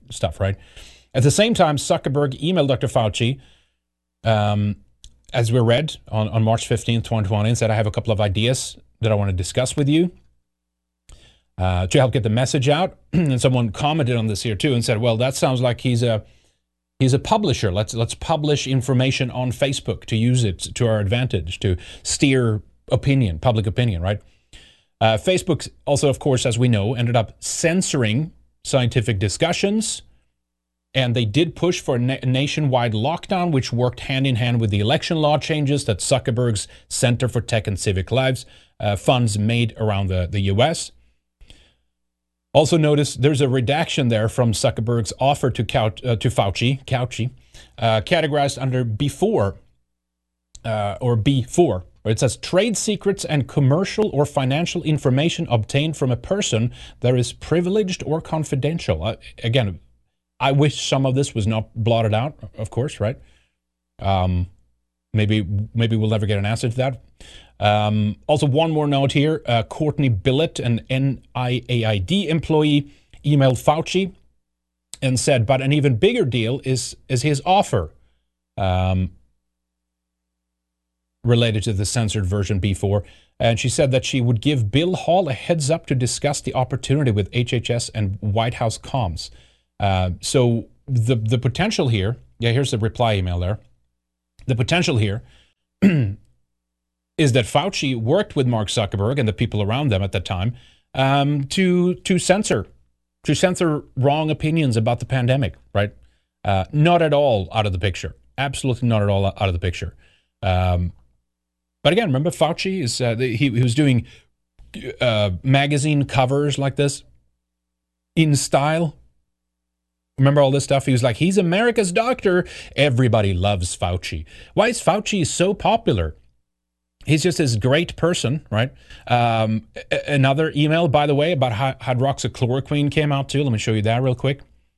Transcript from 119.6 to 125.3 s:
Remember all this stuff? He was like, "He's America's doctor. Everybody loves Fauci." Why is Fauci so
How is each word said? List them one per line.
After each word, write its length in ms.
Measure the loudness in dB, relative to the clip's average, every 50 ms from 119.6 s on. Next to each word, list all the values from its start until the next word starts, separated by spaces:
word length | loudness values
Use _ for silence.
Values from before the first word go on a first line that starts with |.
| _ _ _ _ _ _ _ _ _ _ _
Remember 240 | 2 4 4 6 6
all 100 | 4 4
this 140 | 4 0 0
stuff? 200 | 0 0 0 2
He 60 | 2
was 100 | 2 2
like, 140 | 2 0 0
"He's 220 | 0 0 2 2
America's 560 | 2 2 2 2 2 2 2 2 0 0 0 0
doctor. 520 | 0 0 0 -2 0 0 2 2 2 0 -2 -8 -18 -10 -4 0
Everybody 580 | 2 2 2 4 2 4 4 4 2 2 2 0
loves 440 | 0 0 0 0 0 -4 -6 -6
Fauci." 480 | -4 -4 -2 -2 -4 -6 -8 -10 -10 -12 -14 -18 -20 -20 -4 0
Why 140 | 0 2
is 140 | 2 0 0
Fauci 440 | 2 2 2 2 0 -2 -2 -2 -2
so 280 | -2